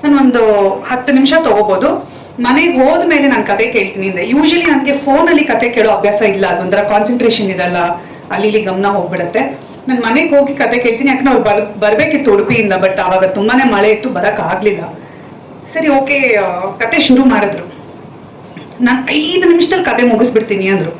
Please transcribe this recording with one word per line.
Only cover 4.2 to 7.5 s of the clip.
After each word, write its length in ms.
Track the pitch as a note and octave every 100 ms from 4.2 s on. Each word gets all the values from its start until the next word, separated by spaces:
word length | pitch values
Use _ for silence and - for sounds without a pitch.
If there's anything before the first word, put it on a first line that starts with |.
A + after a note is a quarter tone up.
| G#3
Usually 400 | C4+ D#4 E4+ E4
ನನ್ಗೆ 240 | C#4 C#4
ಫೋನಲ್ಲಿ 500 | C#4 - C#4 E4+ D4+
ಕತೆ 260 | - A3+ A#3+
ಕೇಳೋ 200 | A#3 A3
ಅಭ್ಯಾಸ 320 | G3+ G3+ G#3
ಇಲ್ಲ, 240 | G#3+ F#3+ F#3
ಅದೊಂಥರ 300 | G3 F#3 F#3+
ಕಾನ್ಸಂಟ್ರೇಷನ್ 720 | G3+ G#3 G#3+ A#3+ A#3 G#3+
ಇರಲ್ಲ, 280 | G3